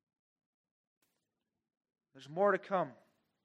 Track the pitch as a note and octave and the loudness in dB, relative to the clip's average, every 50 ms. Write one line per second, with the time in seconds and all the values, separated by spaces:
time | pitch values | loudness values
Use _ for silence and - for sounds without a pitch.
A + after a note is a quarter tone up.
0 | _ _ _ _ _ _ _ _ _ _ _ _ _ _ _ _ _ _ _ _ | _ _ _ _ _ _ _ _ _ _ _ _ _ _ _ _ _ _ _ _
1 | _ _ _ _ _ _ _ _ _ _ _ _ _ _ _ _ _ _ _ _ | _ _ _ _ _ _ _ _ _ _ _ _ _ _ _ _ _ _ _ _
2 | _ _ _ C3+ C3 C3+ D3+ F3 G3+ G3+ G3 F3+ - - G3 F#3 D#3+ C3+ A#2 - | _ _ _ -20 -16 -8 -2 2 4 4 4 2 -2 -2 -2 -2 -2 -2 -6 -18
3 | _ _ _ _ _ _ _ _ _ | _ _ _ _ _ _ _ _ _